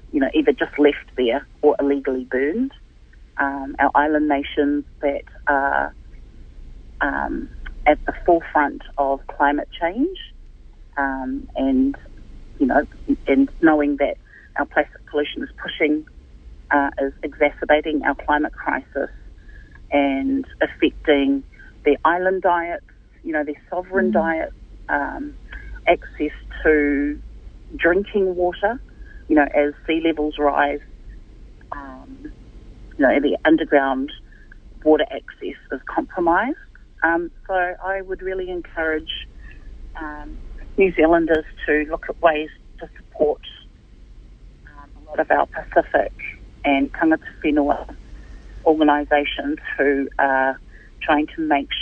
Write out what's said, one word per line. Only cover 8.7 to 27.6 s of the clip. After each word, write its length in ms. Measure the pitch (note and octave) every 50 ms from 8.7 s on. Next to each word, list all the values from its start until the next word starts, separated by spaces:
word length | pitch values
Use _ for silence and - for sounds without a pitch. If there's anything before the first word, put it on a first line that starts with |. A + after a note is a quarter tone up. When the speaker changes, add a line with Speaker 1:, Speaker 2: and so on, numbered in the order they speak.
| - - - - - -
Speaker 1:
of 280 | C#3+ C3+ C#3 C3+ - -
climate 400 | - - D3 C#3+ D3 D3 - - - -
change, 400 | E3+ E3 F#3+ A#3 C#4+ F#4 F#4+ - - - - - - - - - - - - - - - - C#3+
um, 520 | C#3 C3+ C3+ C3+ C3 C3 C3+ C#3+ - - -
and, 400 | - C3+ C3+ C3+ C3 C3+ C#3 C#3 - - - - - - - - - - - - -
you 80 | C#3+ B2
know, 180 | A#2 C#3 - - - - - - C#3+ - - -
and 220 | C#3 C3+ C#3 C3+ - -
knowing 360 | - D#3+ D#3 D3+ D3 C#3+ C#3+ C#3
that 200 | C#3+ B2+ - - - - - - - - - -
our 80 | C#3+
plastic 380 | - - E3 D3 - - - - -
pollution 340 | - D3 D3+ - - -
is 80 | - - - -
pushing, 480 | - - - - E3 D3 D3+ D#3 D#3 - - - - - - - - - - - - -
uh, 220 | - D3 C#3 C#3 - -
is 120 | C#3 C#3 - - -
exacerbating 800 | D3+ - - D3 C#3+ - - - - D3+ D3+ D3+ D#3+ D3+ D3 B2+
our 80 | C3+ C#3
climate 400 | - - - D3 D3 D3+ - -
crisis 560 | - - D3 C#3 C3 C#3 - - C#3 C3+ - - - - - - - - - - - - - - - - -
and 540 | - C#3+ C#3 C#3 C3+ C3+ C3+ C3+ C3+ C3+ C3 - - -
affecting 800 | - - - - F3 D3 - - - D#3+ D3 C#3 C#3 C3+ C#3 C#3 C3+ - - - - - - - -
their 140 | D3 C#3+ - -
island 360 | D#3 E3+ F3+ F#3 F#3 F#3+ F#3+
diets, 440 | F3+ F#3 F3 E3+ E3+ E3+ F3 - - - - - - - - - -
you 80 | E3
know, 120 | D#3 D3+ D3
their 180 | C#3+ C#3+ - - -
sovereign 400 | F3+ F3 F3+ F3+ F#3 G3 A3 -
Speaker 2:
Mm. 40 | G#3+
Speaker 1:
diets, 400 | F3 D#3+ E3 E3 D#3+ - - - - - - - - - -
um, 440 | D3 - C#4 C4+ C#3 C3+ - D4 - - - - - - - - - - - -
access 440 | F3 - - - - - D3 D3+ - - - - - - -
to 560 | E3 D#3 D3+ D3 D3 C#3+ C#3+ C#3+ D3 D3 D3+ - - - - - - - -